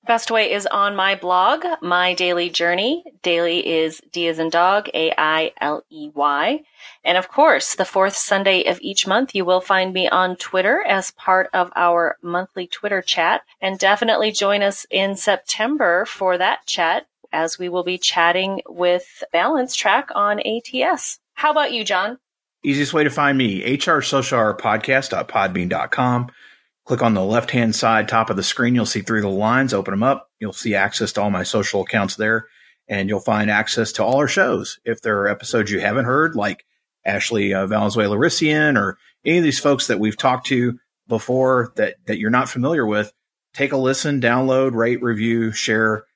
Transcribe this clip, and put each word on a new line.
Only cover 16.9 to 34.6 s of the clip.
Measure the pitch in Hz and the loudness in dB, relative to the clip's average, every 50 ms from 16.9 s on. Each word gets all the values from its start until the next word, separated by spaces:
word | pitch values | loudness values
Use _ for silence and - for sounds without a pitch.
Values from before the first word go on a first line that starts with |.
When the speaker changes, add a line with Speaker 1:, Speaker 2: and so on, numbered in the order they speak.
| 175 - - _ _ _ _ _ | 0 -2 -4 _ _ _ _ _
Speaker 1:
as | - 151 160 165 - - | -4 -4 -4 -4 -4 -6
we | 180 180 | -8 -4
will | 175 180 175 | -4 -4 -2
be | 180 185 180 | -2 -4 -2
chatting | - - - 180 170 170 175 185 190 190 196 190 - - | -2 -2 2 2 2 4 4 2 0 -2 -4 -6 -8 -12
with | - 175 180 180 175 180 180 - - - - - | -6 -2 0 2 2 0 -2 -6 -14 -16 -14 -4
Balance | - 170 175 240 320 285 254 262 - | -2 0 0 2 0 0 -2 -2 -4
Track | - - 214 196 247 277 - - | -2 0 2 2 2 0 -2 -2
on | - 202 208 208 208 - | -2 0 0 0 -2 -2
A | - 220 233 | -4 -6 -6
T | 240 - - 254 | -8 -8 -4 -2
S. | 254 349 359 - - - - - _ _ _ - | 0 0 -2 -2 -4 -10 -12 -14 _ _ _ -2
How | - 302 | 0 2
about | 302 302 294 - 233 | 2 2 0 0 -2
you, | 233 214 | -4 -4
John? | 170 208 180 190 214 247 - _ _ _ _ _ _ _ _ _ | -2 -2 -2 -2 -2 -6 -10 _ _ _ _ _ _ _ _ _
Speaker 2:
Easiest | 143 139 139 147 139 - | -2 0 0 0 0 2
way | 160 151 | 2 2
to | 147 | 2
find | 123 - 147 143 139 | 2 2 2 2 4
me, | 135 131 113 98 95 - | 2 2 0 0 -2 -2
H | 117 135 139 - 175 | -2 -2 -2 0 0
R | 165 147 131 | 0 0 0
Social | - - 139 127 - 135 120 | 0 0 0 0 2 2 2
Hour | 110 107 101 | 2 2 0
Podcast | - - 113 107 110 - - 135 135 135 - | 0 0 0 0 0 0 2 0 0 0 0
dot | - 90 78 - | -4 -4 -4 -2
podbean | - 113 98 95 90 92 90 87 | 0 0 0 0 0 -2 -2 -2
dot | 87 80 - - | -2 -4 -4 -4
com. | - - 127 123 123 123 127 123 - - - - - _ _ _ _ _ _ | -2 0 0 2 2 0 -2 -4 -10 -20 -20 -20 -20 _ _ _ _ _ _
Click | - 127 120 | -4 -2 0
on | 127 117 110 | 2 2 2
the | 98 95 | 2 2
left-hand | 98 110 120 113 - - 127 117 110 107 | 2 2 0 0 0 0 0 2 2 0
side, | - - 113 113 110 107 - | 0 2 2 2 2 2 2
top | - 113 113 - | 0 0 0 2
of | 104 | -2
the | 95 92 | -2 -2
screen. | - - - 123 120 123 | -4 -2 0 0 2 2
You'll | 123 110 | 2 2
see | 104 - 117 | 0 -2 -6
Through | 95 - 117 110 | -2 -2 0 0
the | 101 101 | 0 0
Lines. | 98 95 104 110 120 131 135 127 107 | 0 0 2 2 2 2 2 2 0
Open | 98 95 - | -2 -2 -2
'em | 98 98 110 | -2 0 2
up. | 131 139 135 - _ _ _ | 2 2 0 -4 _ _ _
You'll | 110 104 95 | -10 -10 -10
see | - - 113 101 | -6 -4 -2 0
access | 98 95 110 - - 113 98 - | 2 0 0 0 -2 -4 -4 -2
to | - 101 | -2 -2
all | 104 | -2
my | 101 90 | -2 -2
social | 90 - - 110 101 - - 101 | -4 -2 -2 -2 -2 0 -2 -4
accounts | 92 - - 113 101 95 - | -4 0 -2 -2 -2 -2 -2
there, | - 107 107 110 113 110 - _ _ _ _ _ _ _ _ | -2 0 0 0 0 -2 -6 _ _ _ _ _ _ _ _
and | 107 101 98 98 | -4 -4 -2 -2
you'll | 104 98 | -2 -2
find | - - 110 104 104 104 | 0 0 0 2 2 2
access | 104 104 110 - - - 113 107 - | 2 0 0 0 -2 -2 -2 -2 -2
to | - 110 | -2 0
all | 107 127 139 | 0 2 2
our | 147 143 | 0 0
shows. | - 196 185 131 - 95 | 2 2 2 2 0 -2